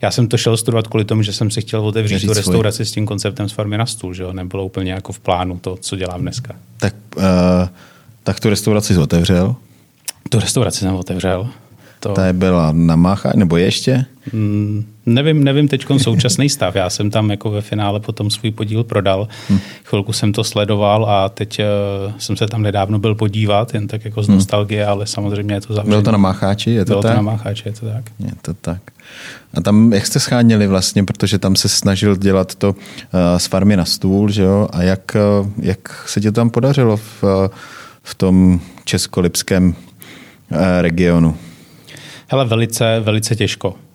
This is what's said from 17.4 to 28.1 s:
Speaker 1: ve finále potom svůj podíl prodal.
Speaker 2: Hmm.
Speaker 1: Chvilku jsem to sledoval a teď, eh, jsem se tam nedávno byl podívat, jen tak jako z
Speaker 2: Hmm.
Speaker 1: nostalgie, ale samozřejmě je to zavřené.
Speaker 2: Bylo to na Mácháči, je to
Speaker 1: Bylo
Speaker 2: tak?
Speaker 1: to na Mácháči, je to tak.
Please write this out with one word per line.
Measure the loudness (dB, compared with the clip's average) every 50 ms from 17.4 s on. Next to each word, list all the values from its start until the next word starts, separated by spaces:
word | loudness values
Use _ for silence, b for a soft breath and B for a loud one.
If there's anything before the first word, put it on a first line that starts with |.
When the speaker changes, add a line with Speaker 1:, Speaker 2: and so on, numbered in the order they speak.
| -4 -4
Speaker 1:
ve | -4 -4
finále | -4 -4 -4 -4 -2 -2 -2 -4
potom | -4 -6 -6 -4 -4 -4
svůj | -4 -4 -4 -6
podíl | -4 -4 -6 -4 -2 -2 -2
prodal. | 0 -2 0 2 2 0 0 -2 -4 B B B B
Speaker 2:
Hmm. | 0 0 B B B B B
Speaker 1:
Chvilku | -4 -4 -4 -2 -2 -4
jsem | -2 -2 -2 0
to | 0 -2
sledoval | -2 0 -2 0 0 0 0 2 2 2 2 2 2
a | 2 2 2 0
teď, | -2 -6 -10 -8 -4 -4
eh, | -2 -2 0 -2 -2 -4 -4 -6 -8 -8 -10 -10
jsem | -8 -8 -4 -4
se | -4 -4
tam | -2 -2
nedávno | -2 0 0 0 -2 0 0 0
byl | 0 0 -2
podívat, | 0 -2 -2 0 0 0 2 2 2 0 0 -4
jen | -6 -6 -6
tak | -8 -8 -8
jako | -8 -6 -4 2
z | 4
Speaker 2:
Hmm. | 4
Speaker 1:
nostalgie, | 4 4 2 0 -2 0 0 -2 -2 0
ale | 0 -2 -2 -4 -6
samozřejmě | -6 -4 -4 -4 -4 -4 -4 -4 -4
je | -4
to | -6 -4 -4
zavřené. | -4 0 2
Speaker 2:
Bylo | 2 4
to | 4 2
na | 2 2
Mácháči, | 2 2 2 0 0 -2 -2 -2 0 0
je | 0 0 2
to | 2
Speaker 1:
Bylo | 2 2
Speaker 2:
tak? | 2 2
Speaker 1:
to | 2
na | 2
Mácháči, | 2 0 -2 -4 -4 -6 -8 -6 -8 -10
je | -10
to | -8 -8
tak. | -8 -8 -8 -10 -12